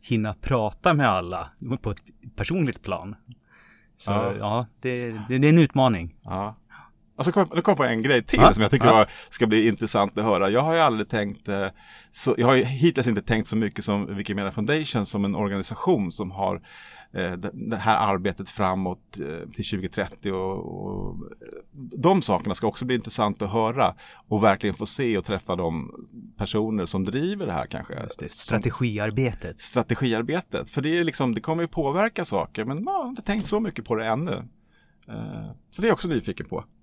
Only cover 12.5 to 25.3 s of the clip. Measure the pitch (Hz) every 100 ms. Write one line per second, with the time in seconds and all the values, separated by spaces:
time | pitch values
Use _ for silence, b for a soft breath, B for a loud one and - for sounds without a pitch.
12.5 | 131 120 135 165 147 123 104 - 113 -
13.5 | 107 107 - 104 101 95 98 101 101 98
14.5 | 104 107 151 151 120 98 104 101 92 101
15.5 | 98 92 107 - 156 92 - 95 95 98
16.5 | 92 B B B B B 92 90 90 101
17.5 | - 107 110 107 104 104 98 95 90 98
18.5 | - 95 92 92 92 _ 98 71 80 -
19.5 | - - 101 90 - 92 - 104 92 95
20.5 | 95 - 87 98 95 98 87 - - -
21.5 | - - - 127 - 160 196 - 90 104
22.5 | 90 113 - 127 127 113 - 107 101 98
23.5 | 113 110 120 98 - B B _ 107 104
24.5 | 98 104 92 110 - 127 104 -